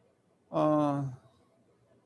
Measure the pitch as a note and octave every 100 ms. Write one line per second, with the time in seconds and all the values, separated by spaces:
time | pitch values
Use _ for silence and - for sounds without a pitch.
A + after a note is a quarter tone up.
0 | _ _ _ _ - E3 D3+ D3+ D3 C#3+
1 | C3+ B2+ - _ _ _ _ _ _ _